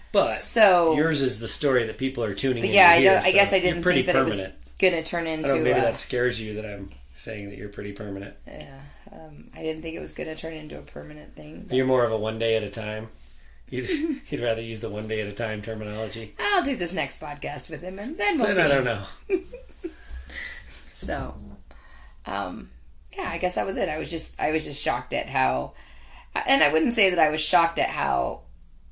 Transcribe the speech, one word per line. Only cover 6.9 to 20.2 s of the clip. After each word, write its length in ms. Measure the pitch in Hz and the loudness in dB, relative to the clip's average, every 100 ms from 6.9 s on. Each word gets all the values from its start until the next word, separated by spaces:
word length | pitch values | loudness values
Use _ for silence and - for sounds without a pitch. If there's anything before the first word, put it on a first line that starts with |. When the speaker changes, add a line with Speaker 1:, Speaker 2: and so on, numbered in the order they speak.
| - - - | -14 -18 -14
Speaker 1:
saying 340 | - 107 101 | -12 -10 -10
that 60 | 98 | -10
you're 100 | 104 | -10
pretty 220 | - 104 | -10 -10
permanent. 420 | 104 104 98 101 - - | -8 -8 -8 -10 -14 -16
Speaker 2:
Yeah, 320 | - 147 135 143 - - | -14 -14 -16 -18 -18 -18
um, 400 | 165 160 147 - | -16 -16 -16 -18
I 80 | 160 | -8
didn't 220 | 160 160 | -6 -4
think 120 | 160 160 | -8 -8
it 40 | |
was 120 | 151 - | -8 -8
gonna 200 | 160 156 | -8 -8
turn 180 | 165 156 | -10 -10
into 240 | 151 147 | -10 -12
a 20 | |
permanent 540 | 143 147 151 151 151 - | -12 -14 -14 -14 -16 -16
thing, 300 | 151 160 - | -16 -14 -2
but 80 | 127 | 0
Speaker 1:
You're 80 | 131 | 2
more 180 | 127 | 4
of 80 | 117 | 2
a 60 | 113 | 0
one 220 | 107 110 | -2 -2
day 160 | 113 113 | 0 0
at 80 | |
a 60 | 104 | 0
time. 380 | - 107 107 110 - - - - - - | -6 -6 -8 -10 -14 -20 -20 -20 -20 -10
You'd, 180 | 120 127 | -8 -4
Speaker 2:
<laughs> 400 | 320 320 269 - | -2 -2 -4 -6
Speaker 1:
you'd 120 | 139 | -4
rather 200 | 120 113 | -2 -2
use 200 | 113 110 | -4 -6
the 80 | 113 | -6
one 180 | 104 110 | -6 -4
day 140 | 110 | -4
at 60 | 104 | -4
a 40 | |
time 300 | 101 113 107 | -6 -6 -6
terminology. 720 | 104 110 107 104 110 113 110 - | -6 -8 -6 -6 -6 -8 -12 -6
Speaker 2:
I'll 240 | 415 403 | 0 2
do 120 | 277 269 | 2 -2
this 160 | 175 | -2
next 260 | 175 139 - | -2 -4 -6
podcast 480 | 156 143 143 147 - | -10 -8 -8 -8 -10
with 100 | - | -10
him, 160 | 175 190 | -10 -8
and 180 | 220 330 | -8 -2
then 200 | 415 330 | 0 2
we'll 80 | 226 | 2
Speaker 1:
Then 80 | 190 | 4
Speaker 2:
see. 60 | |
Speaker 1:
I 40 | 156 | 4
don't 160 | 139 | 4
know. 200 | 123 107 98 - - | 2 -2 -6 -14 -4
Speaker 2:
<laughs> 100 | 392 - 494 - - 339 - - - | -4 -4 -14 -18 -14 -14 -14 -12 -12